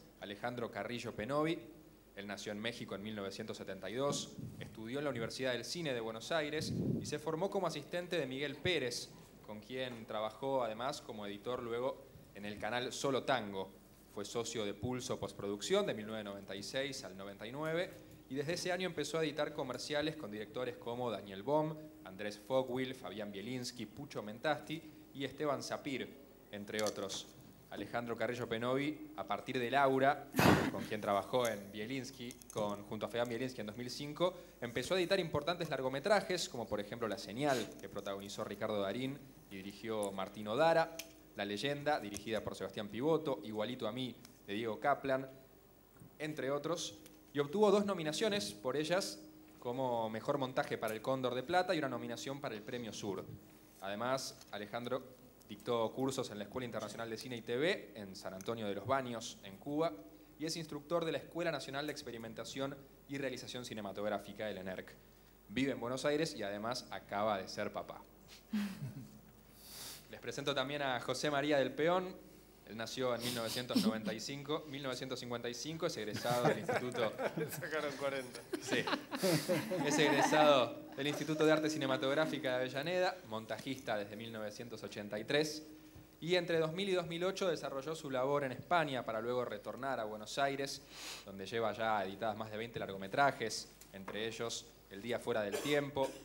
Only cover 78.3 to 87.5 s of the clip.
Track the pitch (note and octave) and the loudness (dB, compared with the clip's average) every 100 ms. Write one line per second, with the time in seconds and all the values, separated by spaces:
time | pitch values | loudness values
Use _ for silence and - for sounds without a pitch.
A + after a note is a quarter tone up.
78.3 | - - - - A#2+ G4+ D#4+ - - F#3+ | -10 -6 -6 0 2 2 0 -2 2 4
79.3 | D#3+ - - - - D3 D3+ D3 C#3+ C3 | 4 4 2 2 2 4 8 8 8 8
80.3 | D3+ D3+ C#3 A#2 - - - C#3+ D3 D3+ | 10 10 10 8 0 -8 -2 0 0 0
81.3 | D#3 D#3 D3+ D3+ D3+ C3+ C3 C3+ C#3+ D#3 | 6 8 8 6 2 2 4 4 4 4
82.3 | C#3 C3 B2+ B2+ C3 D#3 F3+ F3+ - A#2+ | 2 2 2 2 0 0 2 2 0 -6
83.3 | A2 A2 G#2+ C#3 C3 - G#2+ G2+ G#2 A2+ | -6 -4 -6 -4 -4 0 0 -2 -6 -8
84.3 | A2+ G#2+ G#2+ A#2 A2 A2+ A2+ G#2 G#2+ A2+ | -6 -6 -6 -10 -8 -8 -6 -4 -4 2
85.3 | C#3+ D#3 - - - - - - - D#3 | 2 2 -2 -10 -18 -18 -20 -20 -8 2
86.3 | F3+ E3+ E3 D#3+ E3+ G3 F3+ E3 E3 F3+ | 2 4 2 2 2 2 2 0 0 0
87.3 | F#3+ F#3+ | 2 2